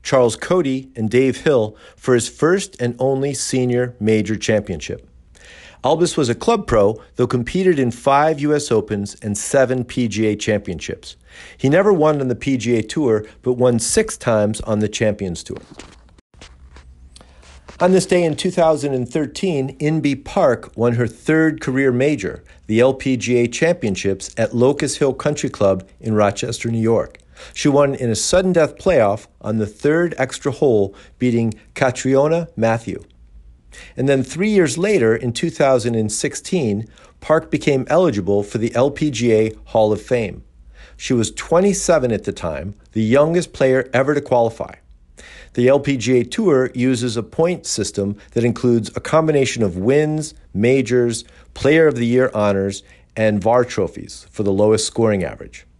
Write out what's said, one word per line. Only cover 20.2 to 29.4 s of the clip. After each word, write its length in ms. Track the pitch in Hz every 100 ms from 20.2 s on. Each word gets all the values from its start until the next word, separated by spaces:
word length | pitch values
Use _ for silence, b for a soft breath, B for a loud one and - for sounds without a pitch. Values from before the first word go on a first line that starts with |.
| -
Park 460 | 202 156 113 - -
won 180 | 120
her 120 | 117 117
third 560 | - - 160 160 143
career 300 | - 131 135
major, 520 | 123 143 139 92 - - b -
the 140 | 110
L 160 | 127 135
P 220 | 135 127
G 200 | 113 123
A 100 | 120
Championships 840 | 123 165 175 107 92 98 95 - -
at 200 | 113 117
Locust 420 | 127 143 143 -
Hill 160 | 139
Country 360 | 131 151 147 135
Club 380 | - 101 92 - _
in 160 | 117 107
Rochester, 560 | 101 98 110 120 120
New 80 | 117
York. 400 | 113 110 73 - _ B B
She 140 | - 147
won 260 | 139 143
in 160 | 139 120
a 60 | 107
sudden 360 | - 180 185
death 280 | 170 147 -
playoff 480 | 190 156 104 107 - _